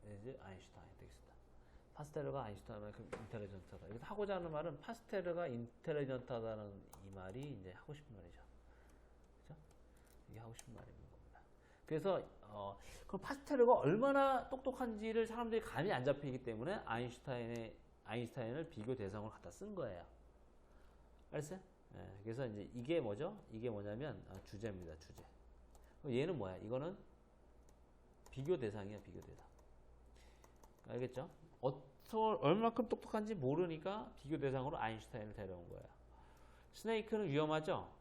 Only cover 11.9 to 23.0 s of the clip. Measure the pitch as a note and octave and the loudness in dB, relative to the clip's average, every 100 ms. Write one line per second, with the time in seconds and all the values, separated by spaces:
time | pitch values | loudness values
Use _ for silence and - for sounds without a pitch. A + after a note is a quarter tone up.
11.9 | D3+ F#3+ E3 - - - G#2 G2 G2+ - | 2 4 2 0 -14 -12 -6 -6 -6 -12
12.9 | - - G3 - C#4 - C#4 A#3+ A#3+ C#3 | -14 -6 -6 -4 -6 0 8 10 10 8
13.9 | G3+ C#4 C#4 C4+ C4 - C4 C4 C4 B3 | 6 8 8 8 6 2 -2 -2 0 -2
14.9 | G#3+ A3 A3 A3+ A3+ A#3 A3 - A#2+ F3+ | 0 2 4 2 2 2 2 0 2 4
15.9 | C#3+ C3 C#3+ C#3+ B2+ - A2 C3+ G#3 - | 4 6 4 2 -2 -2 -2 0 -2 0
16.9 | A2+ B2 A#2 - B2 A#2 A#2 A2+ - - | 0 0 -4 -4 -2 -2 -2 -4 -8 -20
17.9 | - - A2+ A#2+ - A2+ C3+ D#3+ - A2 | -18 -4 -2 -2 -2 -2 -2 -4 -4 -2
18.9 | A#2+ G2+ G2+ G#2+ - - - G3+ G3 B2+ | 0 0 -2 -6 -8 -14 -10 -8 -4 -4
19.9 | F2+ E2+ - - - - - - - - | -4 -10 -18 -20 -20 -20 -20 -20 -20 -20
20.9 | - - - - D3+ D3 F#3 - - - | -20 -20 -20 -6 -4 -4 -8 -12 -20 -18
21.9 | F#2 F#2 G2 G#2 A2+ B2+ G#2 F2+ B2 A#2+ | -14 -14 -10 -6 -2 -2 -2 -6 -6 2
22.9 | E3 | 2